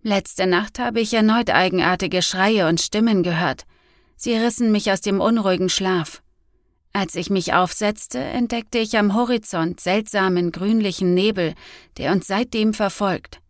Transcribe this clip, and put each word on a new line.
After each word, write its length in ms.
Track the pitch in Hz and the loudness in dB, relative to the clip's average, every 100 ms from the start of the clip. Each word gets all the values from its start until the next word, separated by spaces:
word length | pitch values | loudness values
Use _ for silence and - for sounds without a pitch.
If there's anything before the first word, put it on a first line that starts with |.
Letzte 440 | 220 196 - - 185 | 0 -2 -2 -2 2
Nacht 320 | 180 208 - | 2 0 -6
habe 200 | 240 226 | -4 -2
ich 140 | 220 | 0
erneut 380 | 233 214 226 226 | 2 4 4 4
eigenartige 720 | 143 185 180 165 180 180 185 | 2 2 2 2 0 0 0
Schreie 440 | 175 185 196 220 165 | -2 0 2 4 2
und 140 | 170 | 2
Stimmen 400 | - 208 233 202 | 0 0 2 2
gehört. 460 | 175 165 170 131 - _ _ _ _ _ | 2 0 -2 -4 -12 _ _ _ _ _
Sie 200 | - 226 | -2 0
rissen 360 | 233 - 233 | 0 0 2
mich 200 | 214 208 | 2 2
aus 100 | 190 | 0
dem 200 | 208 196 | 0 2
unruhigen 480 | 190 233 196 185 185 | 2 2 2 0 0
Schlaf. 540 | - 185 180 156 - _ _ _ _ _ _ _ | 0 0 0 -2 -10 _ _ _ _ _ _ _
Als 240 | 202 190 - | -6 -4 -6
ich 140 | 170 | -2
mich 240 | 196 - | -2 2
aufsetzte, 640 | 175 180 - 208 214 - 247 | 0 0 0 -2 -4 -8 -6
entdeckte 640 | 262 247 240 233 220 240 | -4 -4 -2 -4 -4 -4
ich 180 | 220 226 | 0 2
am 160 | 208 | 2
Horizont 680 | 208 240 240 - 175 160 175 | 2 0 -2 -2 -2 -2 -2
seltsamen 720 | - 196 214 208 190 180 175 | -2 -2 0 0 2 2 0
grünlichen 640 | 165 196 226 202 175 185 | -2 0 0 0 0 2
Nebel, 400 | 180 202 202 165 - - - - - | 2 2 0 -2 -4 -20 -20 -20 -8
der 160 | 139 | -2
uns 120 | 185 - | -2 0
seitdem 480 | 196 240 226 214 | -4 -2 0 0
verfolgt. 680 | 214 202 - 202 170 - - | 0 -2 0 -2 -2 -8 -20